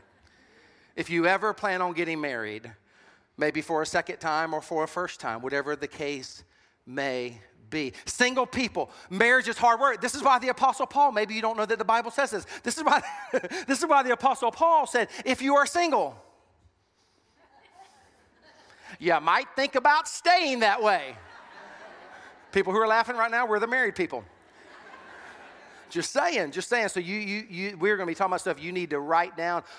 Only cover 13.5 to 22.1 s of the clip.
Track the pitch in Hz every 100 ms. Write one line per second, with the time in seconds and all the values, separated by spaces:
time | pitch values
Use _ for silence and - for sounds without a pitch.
13.5 | 370 - 269 330 285 254 240 269 247 233
14.5 | - 330 320 262 247 208 - 254 247 269
15.5 | 285 277 349 339 247 143 110 - _ _
16.5 | _ _ _ _ _ _ _ _ _ _
17.5 | 855 - - 784 831 _ _ _ _ _
18.5 | - - - - 190 170 160 160 208 269
19.5 | - 277 262 277 302 311 - 339 359 311
20.5 | 254 214 214 247 165 139 110 - - -
21.5 | - - - - - -